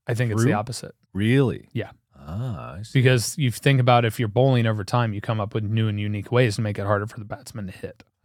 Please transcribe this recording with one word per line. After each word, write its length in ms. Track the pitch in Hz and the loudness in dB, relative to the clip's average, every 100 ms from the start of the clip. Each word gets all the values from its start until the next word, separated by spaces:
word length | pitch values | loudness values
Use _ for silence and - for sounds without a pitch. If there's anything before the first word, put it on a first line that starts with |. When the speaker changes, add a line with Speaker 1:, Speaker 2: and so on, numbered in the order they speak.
| - | -6
Speaker 1:
I 80 | |
think 180 | 117 120 | -2 0
it's 80 | 107 | 2
Speaker 2:
threw? 100 | 117 | 2
Speaker 1:
the 60 | 107 | 2
opposite. 380 | 113 117 - - _ | -2 -10 -14 -18 _
Speaker 2:
Really? 560 | 95 107 135 123 80 - | -2 2 4 2 -2 -8
Speaker 1:
Yeah. 200 | 113 - - _ - | -10 -10 -14 _ -20
Speaker 2:
Ah, 580 | 71 98 131 82 60 76 | -12 -10 -8 -8 -12 -14
I 20 | |
see. 160 | 113 135 | -2 4
Speaker 1:
Because 380 | 127 127 - - | 4 4 2 -2
you 120 | 131 | -2
think 280 | - 139 131 | 0 2 4
about 240 | 123 120 | 6 6
if 160 | 117 - | 4 0
you're 80 | 110 | 0
bowling 380 | 120 135 123 117 | 2 4 4 2
over 180 | 107 | 0
time, 300 | 98 120 117 | -2 0 0
you 80 | 101 | -4
come 180 | - 110 | -4 -4
up 140 | 101 | -4
with 100 | 113 | -4
new 240 | 104 110 110 | -2 0 0
and 120 | 104 | -2
unique 320 | 104 104 - | -4 -6 0
ways 220 | 120 123 101 | 2 2 0
to 60 | |
make 160 | 107 101 | -4 -4
it 80 | 98 | 0
harder 200 | 104 107 | 0 -2
for 120 | - | -10
the 60 | 107 | -14
batsman 420 | - - 117 92 | -14 -14 -12 -12
to 40 | |
hit. 320 | - 92 - _ _ | -12 -16 -16 _ _